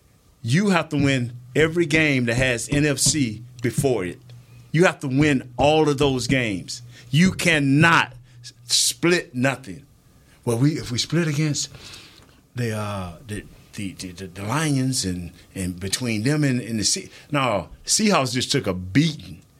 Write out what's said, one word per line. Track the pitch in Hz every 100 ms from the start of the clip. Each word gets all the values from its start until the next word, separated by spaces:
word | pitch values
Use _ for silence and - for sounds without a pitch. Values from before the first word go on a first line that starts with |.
| _ _ _ _
You | 113 143 208
have | 180 156
to | 147
win | 139 135 120 - - 143
every | 160 165 170
game | 160 156 135 120
that | 117
has | 131 120 -
N | 147
F | 147 143
C | - 156 123 104 - -
before | 120 - 139 117
it. | 92 - - - - - -
You | 151
have | 180 156
to | 147
win | 127 151 135 117 -
all | 139 156 151
of | 139
those | 147 127 120
games. | 135 120 92 - - - - -
You | 143 185
cannot | - 175 160 139 139 170 160 117 - - -
s-, | - -
split | - - - - 170 175 -
nothing. | 127 131 131 117 82 - _ _ _ _ _
Well, | - 113
we, | 139
if | 151 107
we | 120
split | - 156 165
against | 143 156 143 - - - - - - - _ _
the, | - 120 107
uh, | 104 101 90 80 -
the, | 104 78 - - -
the, | 101
the, | 78 92
the, | 87 95
the | 87
Lions | 101 135 160 139 131 127 95
and, | 90 87 - -
and | 92 92 87
between | 95 - 127 110
them | 113 151
and, | 147 123
and | 107 113
the |
Se-, | 98 - - - -
no, | 147 131 101 82 - -
Seahawks | - 214 180 131
just | 123 120
took | 143 104
a |
beating | 90 92 95 165 160 87 85 - _